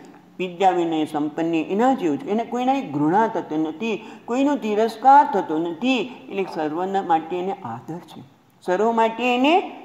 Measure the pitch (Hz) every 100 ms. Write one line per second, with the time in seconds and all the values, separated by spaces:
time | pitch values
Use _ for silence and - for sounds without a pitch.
0 | - - - - 185 175 190 175 170 160
1 | 156 151 147 147 165 165 - 196 247 240
2 | 175 143 - 214 226 240 254 269 190 143
3 | 151 190 160 170 147 156 156 156 226 202
4 | - - - 240 277 277 214 208 226 226
5 | 262 285 285 196 170 156 170 160 247 254
6 | 160 - - 196 180 175 151 156 190 196
7 | 180 165 160 180 185 190 117 117 135 165
8 | - - 127 _ _ _ - 180 220 226
9 | 226 226 247 247 269 359 - -